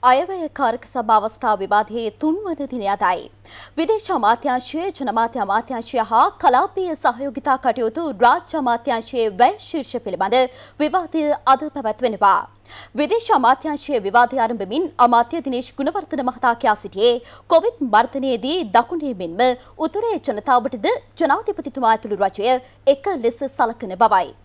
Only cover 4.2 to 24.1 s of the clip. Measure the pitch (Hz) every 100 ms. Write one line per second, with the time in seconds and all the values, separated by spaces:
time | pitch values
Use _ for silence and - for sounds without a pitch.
4.2 | 214 233 285 254 - 311 381 - 262 220
5.2 | 226 247 190 208 233 247 226 247 220 226
6.2 | 339 - 240 247 392 - 359 311 262 233
7.2 | 277 226 - 254 262 226 226 226 330 202
8.2 | 240 311 - 320 254 233 - 233 226 254
9.2 | 220 185 254 415 - 330 254 - - 180
10.2 | 190 247 254 - - _ 302 370 330 320
11.2 | 294 285 - 269 302 294 220 214 247 202
12.2 | 202 180 - _ _ - - 214 294 453
13.2 | - 440 240 262 311 294 - 269 190 226
14.2 | 240 262 226 233 196 247 339 - 240 233
15.2 | 240 339 285 247 254 - 277 415 - 311
16.2 | 254 - 254 233 240 208 196 196 233 240
17.2 | 240 - _ 330 403 480 269 208 254 277
18.2 | 262 233 247 349 240 226 240 349 294 196
19.2 | 175 175 254 247 - - 311 403 453 392
20.2 | - 208 240 247 240 233 226 494 - -
21.2 | 320 339 440 392 285 - 233 226 226 202
22.2 | 196 - 220 254 254 _ - 285 403 339
23.2 | 226 - 269 - 233 233 202 185 220